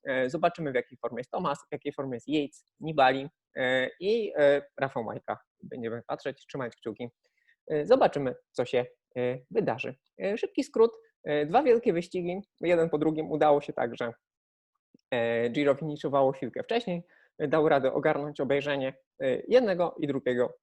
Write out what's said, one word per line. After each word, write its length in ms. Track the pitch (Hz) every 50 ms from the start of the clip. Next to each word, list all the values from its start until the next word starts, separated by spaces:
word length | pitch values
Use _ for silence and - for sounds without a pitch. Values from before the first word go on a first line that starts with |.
| _
E, 260 | 139 131 127 131 127
zobaczymy, 420 | 139 165 170 170 170 - 160 143
w 40 | 127
jakiej 220 | 123 - _ 123
formie 200 | _ - 117 120
jest 140 | 117 127 _
Tomas, 280 | - - 180 151 143 -
w 120 | - _
jakiej 220 | 151 139 _ 143 -
formie 220 | - 135 135 127
jest 120 | 117 _
Yates, 380 | - 147 156 143 135 - - _ _ _ _
Nibali, 500 | - 156 160 143 135 131 135 135 135 151 _ _ _ _ _
e, 340 | - 131 127 127 131 127 - - _
i, 340 | 170 196 220 240 214 - -
e, 240 | 151 147 143 143 143 143 - _ -
Rafał 240 | 135 131 - 131 113
Majka. 360 | 107 107 - _ - 107 - _ _ _ _ -
Będziemy 380 | - - 127 113 113 113 120 -
patrzeć, 400 | - 143 151 - 139 131 _ _
trzymać 280 | - - 143 127 113 -
kciuki. 340 | _ _ 117 107 - 123 120 _ _ _ _ _ _ _ _ _ _ _
E, 180 | - 156 151 147
zobaczymy, 500 | 180 247 269 - 180 - 143 139 127 120 - _ _
co 140 | _ - 123
się, 200 | - - 123 123 - - _ _ _ _
e, 200 | 127 123 123 127 131 - _
wydarzy. 440 | 185 226 180 - 110 127 123 120 - _ _ _ _ -
E, 160 | 190 196 202
szybki 260 | 247 - - _ - 269
skrót, 280 | - - 226 226 233 - - _ _ _ _ -
e, 220 | - 147 147 151
dwa 180 | 147 180 247 302
wielkie 300 | 262 233 233 240 240 170
wyścigi, 480 | 170 175 - - 180 175 175 180 196 196 _ _ _
jeden 280 | - 170 175 165 165 165
po 80 | 160
drugim 340 | 151 151 160 156 156 156 -
udało 300 | 156 147 156 151 147 147
się 120 | - - -
tak, 220 | - 123 117 117
że, 180 | - 123 117 117 _ _ _ _ _ _ _ _ _ _ _ _ _ _ _ _ _ _ _
e, 380 | 131 120 117 117 117 117 117 120
Giro 260 | 117 147 147 143 135
finiszowało 560 | 139 160 156 147 147 - 147 135 139 135 131
chwilkę 320 | 135 - 139 117 - 123 120
wcześniej, 400 | - 226 240 240 196 175 170 170 _ _ _ _ _ _ -
e, 80 | 156
dał 220 | 143 151 156 151 160
radę 240 | 156 139 127 - -
ogarnąć 460 | 147 143 156 151 143 143 151 147 -
obejrzenie, 540 | 143 120 139 143 139 147 143 139 131 131 - _ _ _ _ _
e, 200 | 139 131 123 - -
jednego 480 | - 214 254 254 202 185 175 175 160 - -
i 80 | 160
drugiego. 500 | 143 135 135 - 131 123 120 123 120 - _